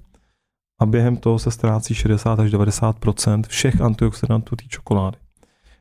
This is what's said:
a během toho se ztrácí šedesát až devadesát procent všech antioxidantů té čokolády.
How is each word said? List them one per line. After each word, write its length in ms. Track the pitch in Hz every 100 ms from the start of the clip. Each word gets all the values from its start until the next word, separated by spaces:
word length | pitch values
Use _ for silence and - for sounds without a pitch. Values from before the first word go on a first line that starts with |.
| - _ _ _ _ _ _ -
a 40 |
během 320 | 110 117 120 120
toho 220 | 117 113
se 120 | 120
ztrácí 420 | 113 113 110 -
šedesát 460 | 113 110 107 113 110
až 120 | 107
devadesát 480 | 104 104 - 113 110
procent 480 | 110 - - 104 107
všech 340 | - 131 -
antioxidantů 720 | 120 110 113 - - 110 110
té 100 | 117 -
čokolády. 500 | - - 101 95 - _ _ _ _ _ _